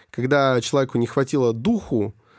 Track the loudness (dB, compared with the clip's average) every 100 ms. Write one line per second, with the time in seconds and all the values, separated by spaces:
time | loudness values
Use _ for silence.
0 | _ -6 0 2 4 2 0 0 0 -2
1 | 0 0 0 0 0 0 -2 -2 -2 -2
2 | -2 -8 _